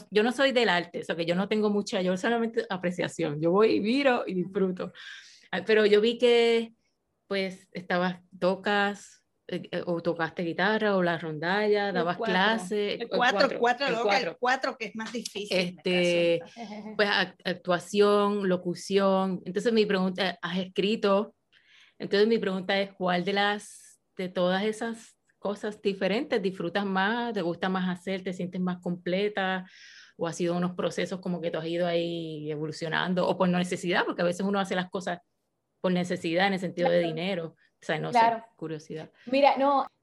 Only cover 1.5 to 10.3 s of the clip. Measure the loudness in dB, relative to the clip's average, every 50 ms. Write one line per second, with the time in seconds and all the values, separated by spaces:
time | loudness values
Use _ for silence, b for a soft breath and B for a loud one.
1.5 | 0 0 2 2 0 0 -2 -2 -2 -2 0 0 0 0 0 0 2 2 0 -2
2.5 | -2 -4 -4 -4 -6 -4 -2 -4 -2 -2 -4 -4 -2 -2 -4 -2 -2 0 2 4
3.5 | 6 6 6 6 4 2 2 2 2 2 4 4 2 2 0 -2 -4 -4 -4 -2
4.5 | -2 0 0 0 -2 -4 -8 -10 B B B B B B B B B B B B
5.5 | -8 -6 0 2 4 4 6 6 6 6 6 4 2 4 4 4 6 6 6 4
6.5 | 4 2 0 -4 -10 _ _ _ _ _ _ _ _ _ _ -6 -4 -4 -2 -4
7.5 | -6 -12 -18 _ -14 -12 -4 -2 0 2 2 0 -2 -4 -12 _ -6 0 0 2
8.5 | 2 0 0 0 2 2 2 0 -2 -6 -12 -20 -20 _ _ _ _ _ _ -8
9.5 | -8 -8 -6 -6 -6 -6 -2 -2 -4 -2 0 -2 -2 0 -4 -4